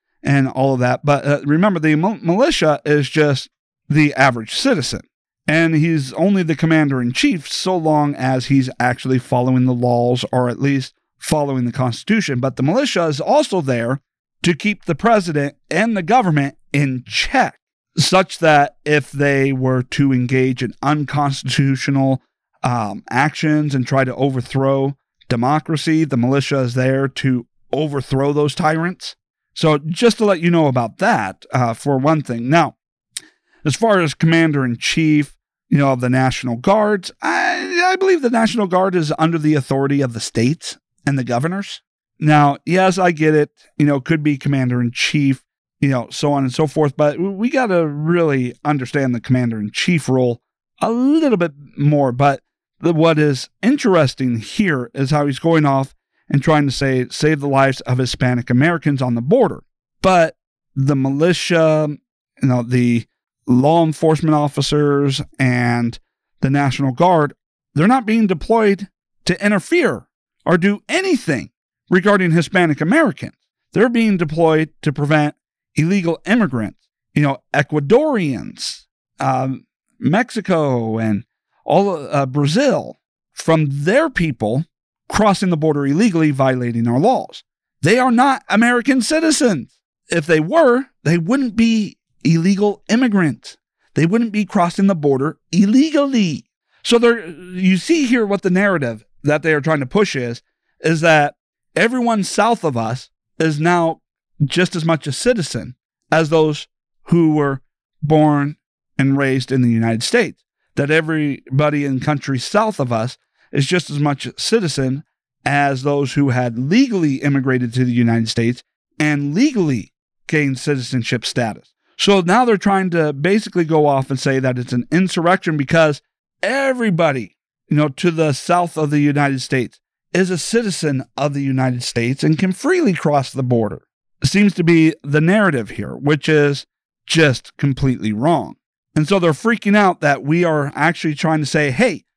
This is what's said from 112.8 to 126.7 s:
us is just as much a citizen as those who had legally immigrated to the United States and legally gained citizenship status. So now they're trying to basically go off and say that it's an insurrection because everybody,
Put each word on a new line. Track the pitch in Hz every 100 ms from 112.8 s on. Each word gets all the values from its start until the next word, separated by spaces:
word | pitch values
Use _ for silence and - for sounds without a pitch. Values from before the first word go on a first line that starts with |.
| 131
us | 117 120 - _ _ _
is | - 135
just | 180 -
as | 143
much | 147 139 123
a | -
citizen | - 226 175 139 131 135 - _ _ _
as | - 143 143 135
those | 139 143 135
who | 147 139
had | 123 123 117
legally | 131 214 269 202 156 135
immigrated | 143 139 131 127 123
to | 120
the | 127
United | 120 117 117 113
States | - 117 123 _ _ _ _
and | 151 147 143
legally | 160 294 254 160 123 - _ _ _ -
gained | 156 143 131
citizenship | - 139 123 131 113 123 -
status. | - 113 101 _ _ _ -
So | - 196
now | 175 208 247
they're | 196
trying | 202 190 185
to | 170 151
basically | 139 160 208 - 180 160
go | 160 147
off | 139 131
and | 139
say | 143 131
that | 131 123
it's | 123
an | 123 -
insurrection | 160 185 - 165 190 - 156
because | 135 165 160 143 _ _ _ _
everybody, | 190 262 269